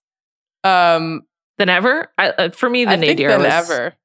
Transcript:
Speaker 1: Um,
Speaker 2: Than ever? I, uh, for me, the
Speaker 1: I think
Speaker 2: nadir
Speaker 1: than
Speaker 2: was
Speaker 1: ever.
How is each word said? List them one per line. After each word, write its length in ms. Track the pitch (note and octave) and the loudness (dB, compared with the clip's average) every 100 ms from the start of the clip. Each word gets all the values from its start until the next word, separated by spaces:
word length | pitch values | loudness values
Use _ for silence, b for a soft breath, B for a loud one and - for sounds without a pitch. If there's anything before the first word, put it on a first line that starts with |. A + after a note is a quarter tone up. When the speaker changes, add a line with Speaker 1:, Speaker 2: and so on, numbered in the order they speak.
| _ _ _ _ _ _ | _ _ _ _ _ _
Speaker 1:
Um, 600 | F#3+ F#3 F3 E3 E3 D#3+ - _ _ - | 0 2 4 2 -2 -8 -12 _ _ -4
Speaker 2:
Than 120 | G3 | 0
ever? 400 | F3+ A3+ D4 - - | 2 0 -2 -4 -2
I, 120 | F#3+ | -2
uh, 200 | - F3+ | 0 -4
for 200 | - B3+ | -2 -2
me, 160 | B3 A#3+ | 0 0
the 60 | |
Speaker 1:
I 60 | F3+ | 0
think 100 | D#3 D#3+ | 0 0
Speaker 2:
nadir 100 | C#3+ | 0
Speaker 1:
than 100 | - | 2
Speaker 2:
was 280 | C#3+ D#3+ E3+ | 2 0 -2
Speaker 1:
ever. 240 | C#3+ A#2+ - | -4 -6 -10